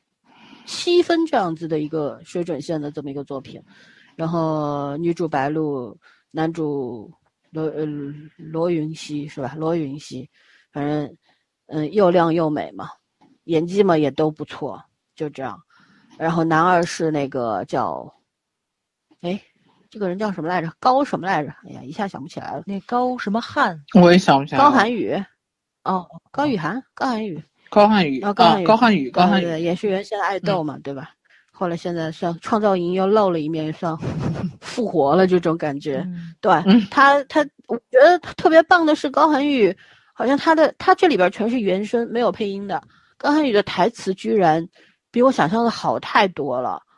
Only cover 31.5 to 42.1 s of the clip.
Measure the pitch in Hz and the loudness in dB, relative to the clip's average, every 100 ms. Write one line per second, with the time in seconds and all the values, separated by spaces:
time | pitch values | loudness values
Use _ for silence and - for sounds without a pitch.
31.5 | - 180 170 185 170 160 160 175 170 - | -8 -6 -6 -6 -6 -6 -6 -6 -8 -4
32.5 | 220 208 185 175 185 190 220 196 170 151 | 0 2 0 0 0 2 4 2 0 -2
33.5 | 160 156 156 170 156 - - - 156 180 | -4 -6 -6 -6 -6 -8 -6 -6 -4 -8
34.5 | - - - 214 170 139 165 190 180 170 | -10 -12 -6 -2 2 4 4 4 2 0
35.5 | 165 151 139 151 131 185 175 170 - 214 | -2 -4 -6 -6 -6 -6 -10 -14 -4 2
36.5 | 165 185 233 196 - 277 285 269 311 285 | 4 6 4 4 4 6 4 2 -2 -2
37.5 | - - 233 - 254 302 359 - - 359 | -6 -8 -8 0 6 6 6 0 -2 4
38.5 | 320 330 359 311 302 294 277 311 294 285 | 6 6 4 4 0 0 2 2 2 2
39.5 | 269 196 185 _ _ _ - 233 277 - | 2 2 0 _ _ _ -4 0 0 2
40.5 | 320 302 - - 370 359 220 180 - 220 | 4 2 2 0 4 4 4 2 0 -2
41.5 | 254 196 185 208 233 233 | -2 0 -2 -2 -4 -2